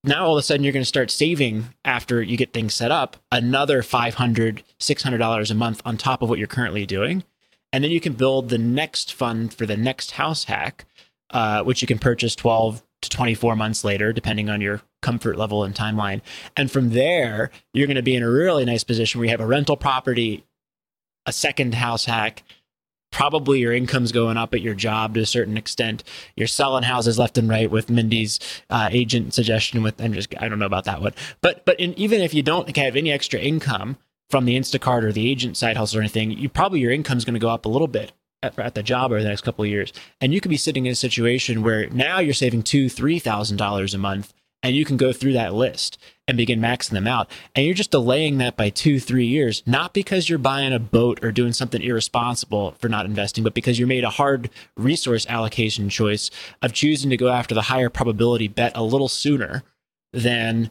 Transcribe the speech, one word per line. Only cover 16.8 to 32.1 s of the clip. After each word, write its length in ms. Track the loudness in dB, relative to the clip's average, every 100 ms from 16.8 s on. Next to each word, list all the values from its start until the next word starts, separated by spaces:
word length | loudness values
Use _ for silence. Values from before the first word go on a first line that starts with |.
| 2
there, 600 | 2 2 2 0 -2 -4 -6 _
you're 160 | 0 2
gonna 140 | 2
be 120 | 2
in 80 | 2
a 80 | 2
really 340 | 4 4 2
nice 200 | 2 0
position 340 | 0 0 0 0
where 60 |
you 60 | 0
have 80 | 0
a 60 | 2
rental 300 | 2 2 0
property, 680 | 0 0 0 0 -2 -4 _ _ _ _ _ _ _ _ -8
a 60 |
second 420 | -2 -2 0 -2
house 300 | -2 -2 -2
hack, 400 | -2 -2 -2 -6 _ -20 _ _ _ _ _
probably 500 | 0 2 2 2 2
your 120 | 4
income's 380 | 0 0 0 2
going 260 | 2 2 0
up 180 | -2
at 60 | -2
your 140 | -2
job 400 | -2 -2 -2 -2
to 60 | -2
a 60 | 0
certain 300 | 0 0 -4
extent. 460 | -6 -4 -4 -4 -12 -18 -16
You're 140 | -4 -4
selling 340 | 0 2 2
houses 340 | 0 2 2 2
left 220 | 2 2
and 100 | 2
right 220 | 2 2
with 180 | 0 2
Mindy's, 520 | 2 2 0 0 -4 -8 -14 _
uh, 180 | 0 2
agent 440 | 2 2 0 0
suggestion 500 | 0 2 0 0 0
with, 160 | -2 -2
I'm 120 | -4
just, 220 | -4 -8 -6
I 80 | -6
don't 100 | -2
know 80 | -2
about 180 | -2 -2
that 140 | -2
one. 120 | -4 -4 -16 0
But, 240 | 0 2
but 140 | 2 2
in, 180 | 0 -2
even 240 | 2